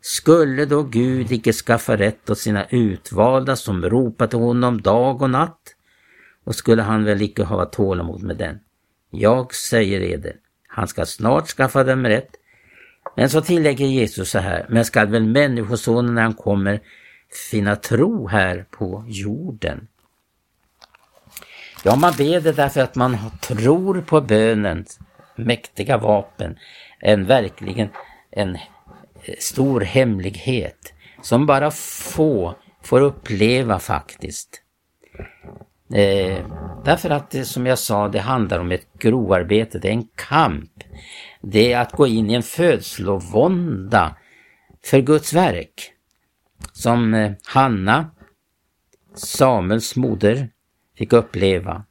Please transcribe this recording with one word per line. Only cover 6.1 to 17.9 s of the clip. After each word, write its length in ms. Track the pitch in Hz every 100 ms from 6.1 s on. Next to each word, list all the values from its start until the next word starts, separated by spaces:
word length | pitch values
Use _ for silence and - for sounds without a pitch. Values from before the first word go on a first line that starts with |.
| _ - _
Och 100 | -
skulle 280 | 117 - 113
han 220 | 104 110
väl 180 | 107 101
icke 220 | 104 -
ha 200 | 90 98
tålamod 580 | 87 - 98 90 85 -
med 140 | - 85
den? 240 | 85 101 _ _ _ _ _
Jag 440 | - 104 123 127
säger 460 | - - 117 101 98
eder, 360 | 92 85 82 - _ _ _
han 200 | - -
ska 180 | - 82
snart 420 | - 110 139 156
skaffa 360 | - 131 139
dem 220 | 131 131 123
rätt." 240 | 110 - _ _ _ _ - - _ - -
Men 140 | 135
så 100 | 151
tillägger 460 | 151 175 151 127 135
Jesus 440 | 131 110 - 92
så 80 | 104
här: 280 | 92 87 -
"Men 160 | 113
skall 220 | 117 - 107
väl 200 | 113 110
människosonen 880 | 123 143 120 101 120 - 117 120
när 80 | 117
han 120 | 113
kommer 460 | 110 - 101 98 104 - - - _ _ - -
finna 260 | 107 101 104
tro 500 | -